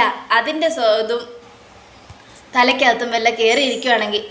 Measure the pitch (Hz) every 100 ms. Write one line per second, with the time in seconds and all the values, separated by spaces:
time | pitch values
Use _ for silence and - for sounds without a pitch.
0 | 214 - - 226 285 311 330 311 226 220
1 | 220 240 - - - - - - - -
2 | - - - - - 254 247 262 262 226
3 | 240 233 226 226 226 254 262 233 254 226
4 | 214 208 -